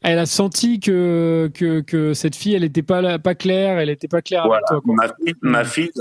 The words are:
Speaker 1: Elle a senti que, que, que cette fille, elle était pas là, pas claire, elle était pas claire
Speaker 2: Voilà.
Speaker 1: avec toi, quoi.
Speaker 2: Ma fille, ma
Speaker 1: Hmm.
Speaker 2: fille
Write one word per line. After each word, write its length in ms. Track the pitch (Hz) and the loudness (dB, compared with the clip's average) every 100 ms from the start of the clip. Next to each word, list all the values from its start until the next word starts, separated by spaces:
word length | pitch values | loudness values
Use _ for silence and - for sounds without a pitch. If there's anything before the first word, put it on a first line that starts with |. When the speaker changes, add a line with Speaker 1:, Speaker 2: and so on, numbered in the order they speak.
Speaker 1:
Elle 160 | 170 170 | 0 0
a 60 | 165 | 0
senti 540 | - 196 - 233 226 | 0 0 0 0 0
que, 680 | 202 180 175 170 165 165 156 | 0 2 2 2 2 0 0
que, 260 | - 170 160 | -2 0 0
que 340 | 143 160 151 | 0 -2 0
cette 220 | 147 156 - | 0 -2 -2
fille, 200 | 202 196 | -2 0
elle 80 | 160 | 0
était 180 | 160 | -2
pas 180 | 151 180 | 0 0
là, 180 | 180 165 | 0 0
pas 160 | 180 175 | -2 -2
claire, 440 | 190 185 196 175 | 0 0 0 0
elle 100 | 151 | -2
était 200 | 147 147 | -4 -2
pas 120 | 170 | -4
claire 240 | - 180 165 | 0 0 2
Speaker 2:
Voilà. 180 | - - | 2 2
Speaker 1:
avec 140 | 151 | 0
toi, 120 | - 110 | 0 0
quoi. 0 | |
Speaker 2:
Ma 120 | 117 | 0
fille, 280 | - 165 165 | -2 -6 -2
ma 220 | 131 120 | 0 0
Speaker 1:
Hmm. 20 | 123 | 0
Speaker 2:
fille 260 | 151 170 131 | -2 -4 -2